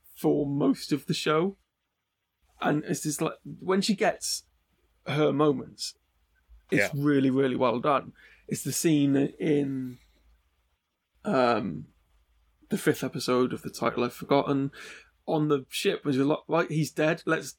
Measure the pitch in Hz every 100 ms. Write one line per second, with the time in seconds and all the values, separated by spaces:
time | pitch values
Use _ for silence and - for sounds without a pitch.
0 | - - 160 147 143 143 269 233 - 143
1 | - - 160 156 196 196 _ _ _ _
2 | _ _ _ _ _ - - 151 - 156
3 | 156 143 - - 143 156 170 190 196 196
4 | 190 - - - - _ _ _ _ _
5 | - 151 147 143 151 127 - - - -
6 | _ _ _ _ _ - - 160 101 143
7 | 147 139 131 131 135 123 127 123 147 135
8 | - - - - - - 143 - 175 147
9 | 139 139 143 - 170 147 139 135 127 123
10 | _ _ _ _ _ _ _ _ _ _
11 | _ _ 214 135 123 110 98 - - _
12 | _ _ _ _ _ _ - 208 156 -
13 | 127 123 - 127 131 113 - - 120 -
14 | 120 - - 143 139 139 139 - - -
15 | - _ - 156 151 143 131 - 196 170
16 | 147 131 139 151 - 160 175 156 151 -
17 | 156 165 - 156 139